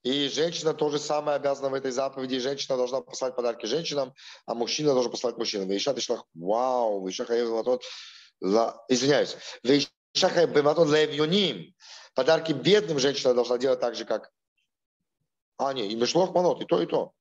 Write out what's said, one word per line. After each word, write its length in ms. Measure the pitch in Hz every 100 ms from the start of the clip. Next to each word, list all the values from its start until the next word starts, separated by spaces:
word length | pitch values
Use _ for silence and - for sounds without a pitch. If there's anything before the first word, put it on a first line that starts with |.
И 260 | 123 143 139
женщина 440 | 113 170 165 156
тоже 240 | 151 151 143
самое 380 | 143 151 147
обязана 340 | 143 139 135 135
в 60 |
этой 160 | 135 131
заповеди. 480 | 127 135 135 131 127
Женщина 360 | 123 139 -
должна 260 | 127 123 131
посылать 340 | - - 131
подарки 320 | 123 120 113 107
женщинам, 460 | 143 165 143 131 - - - -
а 80 |
мужчина 380 | 117 113 - 151
должен 180 | 127 120
посылать 260 | - 120 117
мужчинам. 300 | 110 104 95
Да 100 | 98
иша 160 | 143
ты 80 | 117
шлах, 240 | - 113 -
вау, 720 | 82 87 113 131 127 113 101
да 60 | 92
иша 140 | 98
хаевит 260 | 117 120 117
матот 320 | 113 113 127 - - - - - _
ла-, 420 | 92 107 113 - -
извиняюсь. 480 | 127 135 135 95 - - -
Да 140 | 117 143
иша 520 | 139 _ _ - 185
хаевит 340 | 170 156 143
матот 260 | 143 156 156
лаовьоним. 840 | 151 156 143 156 196 185 101 80 _ - - -
Подарки 360 | - 131 160 160
бедным 480 | 135 165 208 165 147
женщина 340 | 135 131 131
должна 240 | 123 117 123
делать 220 | 131 127
так 160 | 120
же, 80 | 110
как, 280 | 110 107 - _ _ _ _ _ _ _ _ _ _ _ _ -
а, 140 | 135
не, 160 | 135 101
и 80 |
мишлох 380 | 113 120 170 185
манот, 280 | 175 175 127
и 40 |
то, 160 | - 175
и 60 | 170
то. 260 | 151 - _